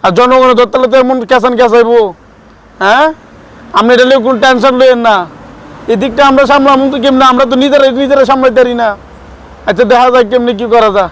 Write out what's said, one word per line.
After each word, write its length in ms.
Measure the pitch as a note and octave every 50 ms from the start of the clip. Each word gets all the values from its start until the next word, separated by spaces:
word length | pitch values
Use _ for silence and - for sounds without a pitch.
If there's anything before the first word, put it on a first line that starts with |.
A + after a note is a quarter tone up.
| -
আর 80 | G3
জনগণ 420 | F3+ F#3 B3 B3+ B3+ C4 B3+ B3+ B3
ধরতে 360 | A3 B3 - - B3 B3+ B3
তো 60 | A3
এমন 280 | C4+ B3+ B3 C4 C4 A#3
কেসান 320 | F#3 C4 B3 G3+ B3 A#3+
কেসাইবো, 580 | A3+ B3 A#3 G#3 A#3+ A#3 A#3 A#3 A#3 A3 G3 E3+ - - - - - - - - _ _ - - -
হ্যাঁ? 340 | F#3+ G3 A3 B3+ D4 D#4+ D#4+ - - - - - - - - - - - -
আপনি 220 | - G#3+ A#3 B3
এটা 100 | A#3+ B3+
লইয়া 140 | B3+ C4+ C4+
কোনো 200 | G#3+ B3 C4 A3
টেনশন 360 | G3+ C4 C4 B3 G#3 C4+ B3+
লইয়েন 240 | B3 C4 C4 B3+ A#3+
না, 280 | A#3 A#3 G#3+ F#3+ F3 D#3 - - - - - - - - - - - -
এদিকটা 380 | A3+ G3+ G#3 C#4 A3+ A#3+ C#4+
আমরা 200 | C#4 C4+ C4 C#4
সামলাম 440 | B3+ C#4+ C#4+ C4+ C#4 C#4 C4 C4+ C#4
তো 100 | C4+ C#4
কেমনে? 240 | A3+ C#4 C4 C4 C4+
আমরা 200 | C4 B3+ B3 C4+
তো 120 | A#3+ B3+
নিজেরা, 340 | B3+ C4+ C#4+ C4 C#4+ C4+ C4+
নিজেরা 340 | B3 B3 C#4 C4 C#4 C#4 C4
সামলাইতে 360 | A#3+ C4+ C4 C4 C4 A3+ B3+
পারি 140 | B3+ B3 A#3+
না। 220 | A#3+ A#3 A3 G3+ G3 - - - - - - - - - - - - -
আচ্ছা, 180 | - G3+ E3+ B3
দেখা 260 | G#3 B3 A#3+ B3 B3+
যাক 200 | B3 B3+ A#3+ G3+
কেমনে 220 | A#3+ B3 A#3+ A#3+ A#3+
কি 120 | G3 A#3+
করা 240 | A3+ G#3+ A#3 A3 G#3+
যায়। 180 | F#3+ G3+ F#3+ E3+